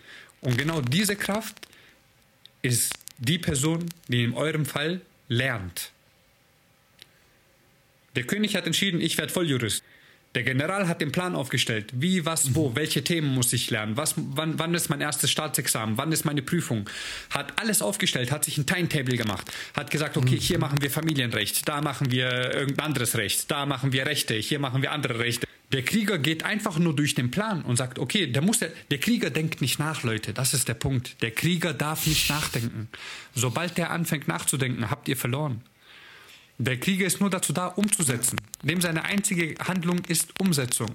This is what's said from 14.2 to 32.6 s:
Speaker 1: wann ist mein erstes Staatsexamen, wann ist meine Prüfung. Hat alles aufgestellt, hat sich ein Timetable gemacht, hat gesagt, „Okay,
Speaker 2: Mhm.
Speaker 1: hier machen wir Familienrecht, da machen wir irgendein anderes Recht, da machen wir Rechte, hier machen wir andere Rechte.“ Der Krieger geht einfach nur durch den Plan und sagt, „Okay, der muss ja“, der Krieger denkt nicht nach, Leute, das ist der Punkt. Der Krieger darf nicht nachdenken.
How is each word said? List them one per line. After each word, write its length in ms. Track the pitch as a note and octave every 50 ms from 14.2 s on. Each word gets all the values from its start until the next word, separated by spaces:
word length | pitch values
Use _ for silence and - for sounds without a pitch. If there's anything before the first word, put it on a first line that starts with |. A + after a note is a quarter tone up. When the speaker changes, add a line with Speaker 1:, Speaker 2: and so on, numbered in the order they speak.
| C#3 C#3 C3+ D3 D#3+ E3 D3 -
Speaker 1:
wann 160 | D#3+ E3+ E3+
ist 160 | E3 - -
mein 100 | D3 C#3+
erstes 300 | C#3+ D3 D3 - - B2
Staatsexamen, 680 | - - D#3 D3+ - - B2 - - B2+ A2 A2 G#2+
wann 160 | B2 C#3+ D#3+
ist 140 | D#3+ D3+ -
meine 160 | D3+ C#3+ C3+
Prüfung. 460 | C3 - F3+ E3+ E3 - B2 G#2+ G2 - - - - - - - - -
Hat 280 | - C#3 - - - -
alles 220 | G#3+ A3 G3 -
aufgestellt, 500 | G#3+ G#3 G3 - - - - C3 B2 B2
hat 140 | C#3+ D3+ -
sich 140 | - B2 D3
ein 80 | C3+
Timetable 500 | - F#3+ F3+ E3+ - - D3 B2+ B2+ B2+
gemacht, 340 | A#2 A2 G#2+ G2 - - - - - - - -
hat 160 | D3 D3 -
gesagt, 260 | - D3 D#3 C#3+ -
„Okay, 180 | D3+ B2+ B2+ B2+
Speaker 2:
Mhm. 60 | -
Speaker 1:
hier 180 | - - F3+ E3
machen 240 | D#3+ C#3+ C#3+ C#3+
wir 80 | C#3 C#3
Familienrecht, 760 | - D#3 D#3+ D#3+ D#3 C#3 B2 A2+ A2 A2 G#2 G2+ - - -
da 140 | D#3 D3 D3
machen 300 | D3+ D3 B2+ - C#3+ B2+
wir 440 | B2+ B2+ B2+ B2+ B2 B2 B2 C3 -
irgendein 320 | C#3+ C#3 C#3 C3+ C#3+ C#3+
anderes 300 | D#3 C#3 B2 A#2+ - -
Recht, 340 | A#2 G#2 F#2+ - - - -
da 140 | D#3 C#3+ C#3
machen 260 | C#3+ C#3 B2 C3+ C3+
wir 120 | B2+ C3 C3+
Rechte, 280 | D3 D3 C#3+ - - A2+
hier 240 | A2 G#2+ - D3+ C#3+
machen 240 | C#3+ C3 B2 C3+
wir 100 | C3+ C#3+
andere 260 | D3 D3 C#3 - A#2 A2+
Rechte.“ 280 | A#2 A#2+ A2+ - D3 - - - _ _
Der 100 | - C3
Krieger 360 | B2 - - A3+ G#3 A3+ G3+ D#3
geht 260 | C3+ D#3+ D#3+ D#3+ -
einfach 340 | F#3 G#3+ G3+ G#3 A3 D#3+ D#3+
nur 160 | E3+ E3 C#3
durch 180 | C#3 D3+ C#3 -
den 160 | - B2+ B2
Plan 320 | C3+ F#3+ G#3+ A3+ G3 D3
und 140 | - B2+ A#2+
sagt, 220 | B2 C3 B2+ - -
„Okay, 280 | - - - G#3+ E3+
der 160 | B2 A#2+ C3+
muss 180 | D#3+ G3+ A3+ -
ja“, 80 | - - - - - -
der 80 | C#3+ -
Krieger 320 | - G#3+ A#3+ G#3 - D#3+
denkt 300 | B2+ D#3 D#3+ D#3+ - -
nicht 160 | C#3+ B2+ - -
nach, 240 | D3 D#3 D3+ -
Leute, 300 | - A#2 A2 A2 - B2+ A2+
das 180 | B2+ C3 - -
ist 140 | A#2+ - -
der 60 | A#2
Punkt. 420 | - - C#3 C3+ A#2+ - - - -
Der 80 | A#2 A2+
Krieger 420 | - - - E3+ F3+ E3 F3 E3+ C#3
darf 320 | - D3 D3+ D#3 D#3 -
nicht 220 | D#3+ D3 - - -
nachdenken. 600 | D3 D3+ D3 - - B2